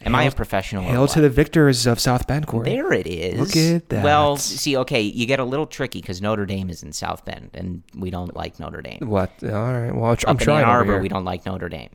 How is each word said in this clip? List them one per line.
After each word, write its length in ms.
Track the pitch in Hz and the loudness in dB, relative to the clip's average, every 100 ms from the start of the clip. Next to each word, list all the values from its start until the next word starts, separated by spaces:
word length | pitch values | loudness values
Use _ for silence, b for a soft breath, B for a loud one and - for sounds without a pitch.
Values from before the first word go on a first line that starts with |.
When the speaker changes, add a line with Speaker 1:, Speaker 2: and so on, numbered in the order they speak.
Speaker 1:
Am 120 | - 127 | -2 2
I 60 | |
Speaker 2:
Hail, 80 | 147 | 2
Speaker 1:
a 20 | |
professional 480 | - 110 98 - 101 | 0 -2 -2 -2 -6
or 40 | 90 | -2
Speaker 2:
hail 180 | 123 139 | 2 4
to 140 | 165 | 6
Speaker 1:
what? 20 | |
Speaker 2:
the 80 | 147 | 4
victors 560 | 123 151 170 143 120 120 | 4 2 4 4 4 2
of 140 | 117 | 2
South 260 | - 123 - | 2 0 0
Bend, 220 | 139 151 | -4 -2
Corey. 200 | 113 127 | -2 -2
Speaker 1:
There 240 | 233 349 | -2 0
it 140 | 110 87 | 0 0
is. 320 | 85 90 92 | -4 -4 -2
Speaker 2:
Look 160 | 190 170 | 0 2
at 320 | 160 170 - | 4 2 0
that. 120 | 110 | 0
Speaker 1:
Well, 340 | 147 151 147 143 | 4 4 4 2
see, 400 | - 135 156 135 | -4 -4 -2 0
okay, 220 | 127 135 | 0 0
you 260 | 104 - 117 | 0 0 0
get 120 | 135 | 0
a 60 | |
little 200 | 123 139 | 0 -2
tricky 360 | 151 - 131 - | -4 -6 -8 -6
'cause 200 | - 92 | -8 -4
Notre 240 | 104 107 | -2 0
Dame 260 | 98 98 92 | -2 -4 -6
is 120 | 85 | -8
in 100 | 82 | -12
South 320 | 80 87 82 | -8 -8 -8
Bend, 260 | - 85 - | -10 -14 -14
and 300 | - 92 87 - | -10 -10 -10 -14
we 160 | - 92 | -10 -8
don't 240 | 87 90 | -6 -8
like 240 | - 82 - | -8 -12 -12
Notre 240 | 80 78 | -14 -12
Dame. 160 | - - 127 | -14 -10 -2
Speaker 2:
What? 220 | 101 92 - | -2 -2 -4
All 40 | - | -6
right. 440 | 104 120 123 117 | -4 -2 -4 -4
Well, 160 | 120 113 | -2 2
I'm 60 | 117 | 2
tr-, 100 | - | 2
I'm 60 | |
Speaker 1:
Up 60 | 139 | 2
in 40 | |
Speaker 2:
trying 140 | - 151 | 4 4
Speaker 1:
Ann 60 | 123 | 6
Speaker 2:
over 20 | 120 | 4
Speaker 1:
Arbor, 140 | 107 | 4
Speaker 2:
here. 80 | 101 | 2
Speaker 1:
we 60 | 95 | 0
don't 160 | 98 | -2
like 220 | 92 90 95 | -2 -6 -6
Notre 220 | 92 87 | -6 -6
Dame. 220 | 82 55 | -10 -14